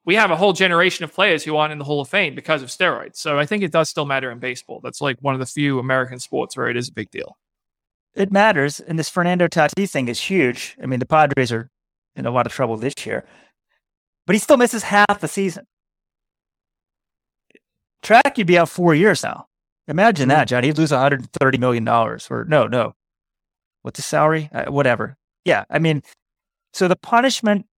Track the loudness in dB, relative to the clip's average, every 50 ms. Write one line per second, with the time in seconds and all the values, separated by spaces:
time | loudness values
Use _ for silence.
0 | -4 0 2 2 2 2 2 2 2 2 2 2 2 2 2 2 2 2 0 -4
1 | -10 -8 -2 0 2 2 2 0 -2 -2 0 0 0 0 -2 -6 -6 -4 -4 -4
2 | -4 -2 -2 -2 -2 -2 -4 -8 -4 -2 -2 -2 -4 -6 -4 -2 0 0 0 -2
3 | -6 -12 -14 -10 -6 -2 0 0 0 0 -2 -2 -2 0 0 0 0 0 -2 -6
4 | -4 -2 -2 -4 -4 -6 -10 -8 -8 -8 -8 -8 -12 -16 -16 -14 -14 -14 -10 -6
5 | -6 -6 -6 -4 -4 -4 -4 -4 -6 -8 -6 -4 -2 -2 -2 -2 -2 -2 -2 -2
6 | -2 -4 -8 -14 -12 -8 -6 -6 -6 -6 -6 -6 -6 -4 -4 -4 -6 -8 -8 -10
7 | -12 -12 -10 -14 -14 -14 -16 _ _ _ _ _ _ _ _ _ _ _ _ _
8 | _ _ -4 -4 -2 0 2 4 4 4 4 2 0 -2 -2 -6 -10 -6 -4 -4
9 | -4 -4 -2 -2 0 0 2 2 0 0 2 2 2 2 2 -2 -4 -2 -2 -4
10 | -4 -4 -4 -6 -4 -2 0 2 2 0 0 -4 -10 -14 -14 -10 -6 -4 -4 -4
11 | -2 2 4 4 4 4 4 0 0 0 -2 -6 -8 -10 _ _ _ _ _ _
12 | _ _ _ -8 -6 -2 0 0 -2 -2 -2 -4 -4 -2 -2 -4 -6 -6 -6 -8
13 | -10 -8 -8 -8 -8 _ _ _ _ _ _ _ _ _ _ _ _ _ _ _
14 | _ _ _ _ _ 0 0 2 4 4 4 6 4 4 0 -2 -4 0 4 4
15 | 4 4 2 0 -4 -6 -4 -2 -4 -4 -4 -8 -14 _ _ _ _ _ _ _
16 | _ _ _ _ _ _ _ _ _ _ _ _ _ _ _ _ _ _ _ _
17 | _ _ _ _ _ _ _ _ _ _ _ _ _ _ _ _ _ _ _ _
18 | 0 4 6 6 6 4 2 0 2 4 4 4 4 2 0 0 2 4 4 6
19 | 4 4 2 2 -2 -6 -8 -10 -14 _ _ _ _ _ _ _ _ -4 0 4
20 | 4 4 4 4 2 4 4 4 4 2 0 0 2 2 2 2 2 2 2 2
21 | 2 2 2 0 -4 -6 -4 0 0 2 2 2 0 0 0 0 0 0 2 2
22 | 2 0 -2 -8 -10 -8 -8 -8 -4 0 2 2 2 2 0 -2 -2 -2 -6 _
23 | _ _ _ _ _ _ _ _ _ _ _ _ _ _ _ _ -16 -14 -14 -12
24 | -8 -2 0 2 2 2 2 0 -4 -6 -8 -8 -6 -4 -2 0 2 2 0 0
25 | -2 -8 -10 _ _ _ _ _ -2 0 0 0 0 -2 -2 0 0 0 0 -2
26 | -4 _ _ _ _ _ _ _ _ _ _ _ _ _ -4 0 0 0 0 0
27 | -2 0 2 2 2 2 0 0 0 0 0 0 -2 _ _